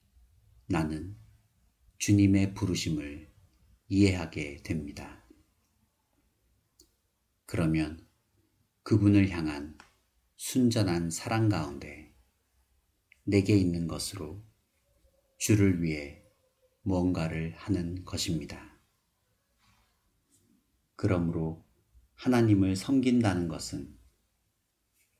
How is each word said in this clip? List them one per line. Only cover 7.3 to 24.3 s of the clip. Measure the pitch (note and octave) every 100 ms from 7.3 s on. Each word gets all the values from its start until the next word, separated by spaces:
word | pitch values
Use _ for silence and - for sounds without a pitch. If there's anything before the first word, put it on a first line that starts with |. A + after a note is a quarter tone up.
| _ -
그러면 | - E2 D#2+ D2+ D#2 - _ _ _ _ _ _ _
그분을 | - G#2+ G2+ G2+ F#2+
향한 | F2 D#2 D2 D2+ - - _ _ _ _ -
순전한 | - B2+ B2 A2 F#2+ E2+ E2+
사랑 | - - A2+ A2
가운데 | F2+ C#2+ C#2+ - - - _ _ _ _ _ _ _ _ _ _ _
내게 | - G2+ F#2+ G2+
있는 | F2+ E2+ E2
것으로 | D#2 - G2+ D2+ G2 - _ _ _ _ _ _ _ _ -
주를 | - G2+ G2 E2+
위해 | E2 D2+ C#2+ - _ _ _ _ _ _
무언가를 | G#2 F#2 F2+ F2 D#2+ D#2+ E2 -
하는 | - F2+ E2+ F2+
것입니다. | - - - D#2+ - - - _ _ _ _ _ _ _ _ _ _ _ _ _ _ _ _ _ _ _ _ _ _
그러므로 | - G2 F2+ E2 E2 D#2+ D#2+ - _ _ _ _
하나님을 | - B2+ B2 A2+ G2+ F#2+ F#2+
섬긴다는 | - C3+ B2+ B2 A2 F2+ E2+
것은 | D2+ - D2 C#2 - _ _ _